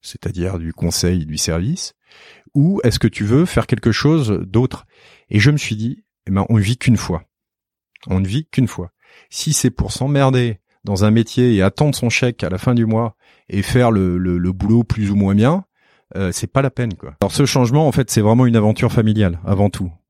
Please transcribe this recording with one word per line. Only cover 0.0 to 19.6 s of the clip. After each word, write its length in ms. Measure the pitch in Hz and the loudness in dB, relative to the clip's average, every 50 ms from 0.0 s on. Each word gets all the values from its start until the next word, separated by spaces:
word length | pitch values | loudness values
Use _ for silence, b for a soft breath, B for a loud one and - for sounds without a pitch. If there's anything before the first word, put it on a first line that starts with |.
| _ | _
c'est-à-dire 560 | - - - - - 82 85 85 92 98 87 | -18 -18 -10 -10 -8 -6 -4 -6 -6 -6 -6
du 160 | 82 82 82 | -8 -10 -8
conseil, 500 | - - 85 80 - - 90 90 92 78 | -4 -4 -4 -2 -2 -2 0 0 -2 -2
du 140 | 76 76 73 | -4 -6 -6
service, 560 | - - 82 82 87 117 165 190 - - _ _ B B B B B B B B B B _ | -4 -4 -2 -2 -2 -4 -4 -6 -8 -14 _ _ B B B B B B B B B B _
ou 300 | 139 139 165 196 190 - | 2 2 2 2 0 0
est-ce 140 | 123 110 - | 0 0 2
que 100 | - 113 | 0 -2
tu 160 | - - 107 | -2 -2 -2
veux 220 | 104 117 139 170 | 0 2 2 2
faire 200 | 180 - - 113 | 2 0 -2 -2
quelque 260 | - - 110 - 120 107 | -2 -4 -2 0 -2 -2
chose 520 | - - 143 160 165 139 107 104 85 85 | 0 2 2 2 2 0 0 -2 -4 -4
d'autre ? » 380 | 95 92 110 127 127 - - - b b b b b b b b b | -2 0 0 0 0 -4 -8 -18 b b b b b b b b b
Et 100 | - 107 | 0 2
je 100 | 104 147 | 4 4
me 60 | 151 | 2
suis 180 | 147 - - 113 | 2 -2 -6 -6
dit, « 300 | 107 110 117 135 - _ _ _ _ _ | -6 -6 -6 -6 -8 _ _ _ _ _
Eh 40 | - | -4
ben, 140 | 98 98 98 - | -2 -2 0 2
on 60 | 117 | 2
vit 200 | 110 101 95 123 | 2 2 2 -2
qu'une 220 | - - - 120 101 | -2 2 2 2 2
fois. 240 | - - 92 80 - _ _ _ _ _ _ _ _ _ _ _ _ _ _ _ - - | 2 -2 -6 -6 -6 _ _ _ _ _ _ _ _ _ _ _ _ _ _ _ -8 -4
On 120 | 95 92 | -2 -2
ne 60 | 95 | -2
vit 180 | 92 101 135 160 | -2 -4 -6 -6
qu'une 240 | _ - - 131 104 | _ -2 -2 0 0
fois. 220 | - - 90 85 _ b b b b b b b | -2 -8 -14 -14 _ b b b b b b b
Si 240 | - - - 156 151 | -14 -10 -6 -4 -4
c'est 160 | - - 127 | 0 0 -2
pour 200 | - - - 101 | -2 -2 -6 -6
s'emmerder 680 | - - 127 135 147 147 139 131 131 127 123 120 110 98 _ _ _ _ _ | -4 -6 -4 -2 0 2 2 2 2 2 0 -2 -4 -8 _ _ _ _ _
dans 220 | - 101 92 101 | -4 -2 0 2
un 40 | 107 | 4
métier 440 | 107 117 113 - - - 123 123 117 | 4 2 2 0 0 2 2 4 4
et 80 | 98 92 | 4 2
attendre 320 | 98 - - 151 151 135 | 2 2 0 0 0 0
son 160 | - - 120 | -2 -2 -2
chèque 340 | 113 - - 123 117 _ - | 0 0 0 -2 -2 _ -6
à 60 | 80 | -6
la 80 | 90 90 | -6 -4
fin 160 | - - 123 | -2 0 0
du 100 | 120 113 | 2 2
mois 320 | 110 110 110 117 113 104 b b b b b b b | 0 0 0 -2 -4 -6 b b b b b b b
et 140 | - 98 101 | -4 -4 -4
faire 280 | - - 127 123 117 | 0 0 2 2 4
le, 280 | 113 101 95 90 87 90 | 4 2 2 2 0 0
le, 180 | 92 90 87 | 0 0 0
le 160 | 87 87 90 92 | 0 0 -2 -2
boulot 320 | 95 101 101 110 117 117 | -2 0 2 2 2 2
plus 260 | - - 110 107 98 | 0 -2 -2 -2 0
ou 60 | 101 | 2
moins 180 | 101 101 95 98 | 2 2 2 4
bien, 300 | 101 107 131 160 196 185 _ _ _ _ _ _ _ _ _ - | 4 4 2 2 0 -4 _ _ _ _ _ _ _ _ _ -8
euh, 160 | 95 98 92 | -6 -4 -4
c'est 160 | 90 - - | -4 -6 -8
pas 140 | 101 _ 135 | -4 _ -2
la 100 | 139 135 | -2 -2
peine, 220 | - - 127 117 92 | -2 -4 -6 -6 -6
quoi. » 220 | - - - 76 _ - | -8 -14 -18 -6 _ -4
Alors 100 | 98 - | -4 0
ce 140 | - 147 | 0 0
changement, 420 | 127 - 143 123 113 120 151 160 156 | 2 2 2 2 2 2 2 2 2
en 40 | - | 2
fait, 180 | - 131 - | 0 -2 0
c'est 100 | - 120 | 0 2
vraiment 240 | 104 104 110 120 127 | 2 4 4 4 4
une 120 | 123 117 | 4 4
aventure 360 | 113 104 107 110 - - 117 - | 4 2 2 0 2 0 0 2
familiale, 480 | - 110 110 107 107 107 92 87 85 - | 2 2 2 2 2 2 0 0 -2 -2
avant 240 | - 101 95 | -2 0 2